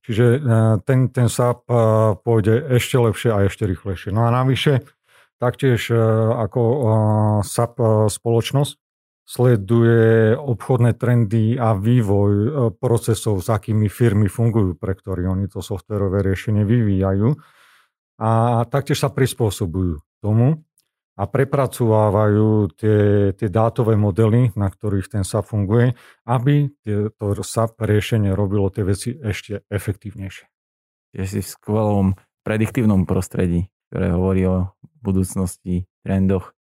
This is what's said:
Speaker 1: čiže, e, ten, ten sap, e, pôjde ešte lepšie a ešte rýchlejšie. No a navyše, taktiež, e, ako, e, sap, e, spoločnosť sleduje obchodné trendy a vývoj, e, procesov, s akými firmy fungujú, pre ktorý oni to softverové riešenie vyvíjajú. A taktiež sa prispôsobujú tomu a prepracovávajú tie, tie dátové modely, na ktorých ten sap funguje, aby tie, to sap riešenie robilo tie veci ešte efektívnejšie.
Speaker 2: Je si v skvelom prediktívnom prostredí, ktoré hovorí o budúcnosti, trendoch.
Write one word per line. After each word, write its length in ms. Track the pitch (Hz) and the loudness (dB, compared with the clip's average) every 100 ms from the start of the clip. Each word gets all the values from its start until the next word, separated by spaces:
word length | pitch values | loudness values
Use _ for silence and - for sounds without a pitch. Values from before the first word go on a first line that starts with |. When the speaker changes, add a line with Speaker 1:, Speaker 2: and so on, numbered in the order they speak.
Speaker 1:
čiže, 240 | - 107 120 | -4 2 2
e, 40 | 127 139 113 110 107 | 2 2 2 2 0
ten, 320 | - 131 127 | 0 0 0
ten 160 | - 123 | 0 0
sap, 320 | - 123 120 - | 2 0 -2 -2
e, 480 | 120 110 110 110 101 | 2 2 4 2 0
pôjde 360 | - 113 101 113 151 | 0 0 2 0 0
ešte 240 | 123 - 131 | -2 0 0
lepšie 320 | 117 101 123 | 0 0 0
a 160 | 104 98 | 2 0
ešte 200 | - 104 | -2 -6
rýchlejšie. 400 | 92 98 87 - | -4 -8 -8 -4
No 160 | 101 117 | 0 0
a 80 | |
navyše, 480 | 123 131 123 - 131 - _ _ _ _ _ | 2 0 0 0 0 -4 _ _ _ _ _
taktiež, 560 | 123 - 135 120 - | -4 0 0 0 0
e, 40 | 117 113 110 110 | 0 2 2 0
ako, 280 | 123 107 131 | -2 -4 -2
e, 200 | 113 143 113 110 107 107 107 104 98 | 0 0 0 2 2 2 0 0 -2
sap, 320 | - 117 - | -2 -4 0
e, 320 | 113 107 107 | 2 2 0
spoločnosť 640 | - 117 117 110 139 143 - _ _ _ _ | -2 -2 -2 0 -2 -2 -6 _ _ _ _
sleduje 1120 | _ - 123 117 95 117 117 117 113 113 110 | _ 0 2 2 2 2 4 4 4 4 4
obchodné 640 | 123 143 120 - 127 120 110 | 0 -2 -6 -2 2 2 2
trendy 560 | 120 120 104 113 110 | 0 0 2 0 0
a 240 | 120 113 98 | 0 0 0
vývoj, 540 | 107 123 101 101 101 | 2 2 2 2 2
e, 160 | 101 110 147 117 | 0 0 0 -2
procesov, 720 | - 123 113 - 107 113 98 - | -2 -2 -2 0 -2 -2 -4 -2
s 20 | |
akými 320 | 107 - 107 107 | -4 -2 -2 -2
firmy 400 | - 120 101 101 | 0 2 2 0
fungujú, 480 | - 117 110 95 | 0 0 2 0
pre 240 | 82 95 92 | -2 -8 -8
ktorý 320 | - 92 90 | -8 -6 -4
oni 160 | 95 98 | -4 -6
to 160 | 98 | -8
softverové 640 | - 101 _ 104 98 98 95 | -10 -10 _ -4 -2 0 0
riešenie 400 | 95 - 107 101 | -2 -2 0 2
vyvíjajú. 640 | 123 107 95 95 98 113 151 _ _ _ _ _ _ _ _ | 2 2 0 0 0 0 -2 _ _ _ _ _ _ _ _
A 480 | 110 113 117 117 117 | 0 2 2 0 0
taktiež 320 | 143 - 143 | -4 -2 -2
sa 160 | 143 | -2
prispôsobujú 880 | - 131 - - - 95 90 90 76 _ _ | 0 -2 0 -4 -2 -4 -2 -4 -4 _ _
tomu 480 | 104 110 123 156 _ _ _ _ _ | -2 2 2 0 _ _ _ _ _
a 160 | - 101 | -8 -4
prepracovávajú 1400 | 139 135 143 127 - 117 110 107 98 107 104 107 107 101 | -2 0 0 -2 -2 2 4 4 2 2 2 2 2 0
tie, 580 | _ 107 107 104 101 98 92 | _ 0 2 4 2 0 -2
tie 120 | 110 | -2
dátové 480 | 98 113 - 113 107 | 0 0 0 0 2
modely, 480 | 104 90 113 117 127 104 | 0 2 2 2 0 0
na 160 | 101 | -4
ktorých 400 | - 104 98 - | -4 -4 -4 -4
ten 120 | 104 95 | -6 -4
sap 160 | 110 | -4
funguje, 480 | - 107 95 117 127 123 - _ | -4 -4 0 2 2 -2 -16 _
aby 480 | - 123 123 147 143 _ | -4 -2 2 0 0 _
tie, 300 | 110 104 104 | -6 -4 -4
to 320 | _ 104 101 | _ -4 -4
sap 320 | 95 - 113 _ | -4 -2 -4 _
riešenie 560 | 110 107 - 113 98 | 0 0 0 -2 0
robilo 400 | 95 101 101 98 | 0 -2 -2 -2
tie 80 | - | -2
veci 400 | 95 101 117 147 | -4 -4 -6 -8
ešte 400 | 113 110 - 101 _ | -8 -8 -10 -14 _
efektívnejšie. 800 | 101 - 92 104 98 95 - _ _ _ _ _ _ _ | -8 -6 -10 -12 -14 -14 -16 _ _ _ _ _ _ _
Speaker 2:
Je 120 | - 95 | -10 -6
si 160 | 101 | -6
v 80 | 95 | -8
skvelom 640 | - - 107 107 104 95 95 _ _ - | -14 -4 0 2 2 2 0 _ _ -6
prediktívnom 560 | 110 107 - 110 98 | -2 -2 0 2 2
prostredí, 640 | 87 95 - - 92 85 92 _ _ | 0 -2 -4 -2 -2 -2 -4 _ _
ktoré 160 | 87 92 | -4 -2
hovorí 340 | 87 92 95 92 | 0 0 0 0
o 240 | 92 92 _ - _ | 0 -4 _ -20 _
budúcnosti, 800 | 101 95 92 98 92 - 92 90 90 _ | -4 -2 -2 -4 -6 -6 -6 -6 -6 _
trendoch. 560 | - 95 95 95 - _ | -4 0 0 0 -4 _